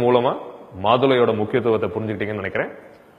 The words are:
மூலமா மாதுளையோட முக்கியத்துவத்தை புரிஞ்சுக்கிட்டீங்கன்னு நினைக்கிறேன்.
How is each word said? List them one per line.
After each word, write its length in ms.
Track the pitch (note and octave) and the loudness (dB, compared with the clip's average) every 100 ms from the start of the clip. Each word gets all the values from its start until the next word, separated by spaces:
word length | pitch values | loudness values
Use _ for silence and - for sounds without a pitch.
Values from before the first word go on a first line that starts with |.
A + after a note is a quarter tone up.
மூலமா 340 | A#2+ B2 B2+ F3+ - - - F#2+ | 4 4 2 -2 -8 -18 -18 -6
மாதுளையோட 540 | G2+ A#2+ C3+ B2+ A#2 G#2 | 2 4 4 4 2 2
முக்கியத்துவத்தை 520 | G#2+ C3 A2+ A2 G#2 | 0 0 0 0 0
புரிஞ்சுக்கிட்டீங்கன்னு 540 | G2 G#2+ G#2 G#2 G#2+ | -4 -6 -4 -6 -6
நினைக்கிறேன். 280 | F#2+ F#2 D3+ - - - _ | -6 -4 -6 -8 -20 -20 _